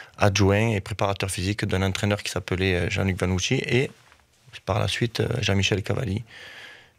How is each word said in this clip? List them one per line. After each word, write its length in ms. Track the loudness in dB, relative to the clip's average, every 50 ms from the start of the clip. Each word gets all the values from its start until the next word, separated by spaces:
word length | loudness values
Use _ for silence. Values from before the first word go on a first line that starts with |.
| -20 -20 -2 2
adjoint 500 | 2 2 4 4 4 6 6 4 4 2
et 120 | 0 -2
préparateur 500 | -2 -4 -2 -2 0 0 0 -2 -4 -4
physique 340 | -4 -2 -2 -2 -2 -2 -2
d'un 180 | 0 0 2
entraîneur 400 | 2 0 0 0 0 0 0 0
qui 80 | -2 -4
s'appelait, 440 | -6 -6 -4 -2 -2 0 2 2 2
euh, 160 | 2 0 0
Jean-Luc 280 | 0 0 0 0 0 0
Vanucci. 360 | 0 0 0 0 0 0 0
Et 360 | 0 0 2 2 2 2 0 -4 -12 _ -20 -20 _ _ _ _ _ _ -20 -20 -10 -4
par 120 | -2 0 0
la 100 | 0 0
suite, 320 | 0 0 -2 -2 0 -2
euh, 80 | -2 -2 -2 -2
Jean-Michel 420 | 0 2 2 2 2 2 0 0
Cavalli, 420 | 0 -2 -2 -2 -2 -2 -4 -4 -6 -8 -14 -20 -20 -18 -18 -18 -20 -20 -20 -20 -20 -20 _